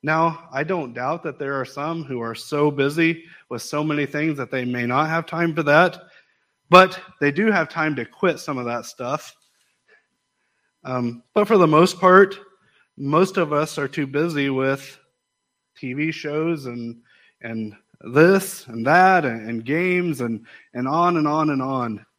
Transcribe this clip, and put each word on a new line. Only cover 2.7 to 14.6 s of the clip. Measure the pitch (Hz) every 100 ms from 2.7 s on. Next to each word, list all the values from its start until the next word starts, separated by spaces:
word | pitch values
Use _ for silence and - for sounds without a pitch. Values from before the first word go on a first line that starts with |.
| 139 139 147 165 165 - - _
with | 120
so | - 147
many | 151 147 143
things | 147 156 143
that | 123
they | 131
may | 123 123 120
not | 127 156
have | 165 160
time | 165 170 156
for |
that, | 147 151 175 175 - _ _ _ _ _ _
but | 175 185 - - _
they | 143
do | 143 220
have | 202 160
time | 170 156 139
to | 117
quit | _ 190 151
some | - 135
of | 120
that | 120 113
stuff. | - 123 151 - _ _ _ _ _ _ _ _ _ _ _ _ _ _ _ 135
Um, | 127 120 117 _
but | - 208
for | 214
the | 165
most | 151 180 -
part, | 185 185 196 - - _ _ _ _ -
most | 139 156 - -
of | 160
us | 147 147 -
are | 139
too | 139 139
busy | 139 170 147 139
with | 131